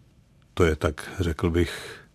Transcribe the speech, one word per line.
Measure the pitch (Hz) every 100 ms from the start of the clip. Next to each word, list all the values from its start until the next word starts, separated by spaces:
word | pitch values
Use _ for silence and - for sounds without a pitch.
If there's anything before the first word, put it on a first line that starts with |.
| _ _ _ _ _
to | -
je | 85 76
tak, | 85 78 - -
řekl | 85 80 87
bych, | 85 82 - - - -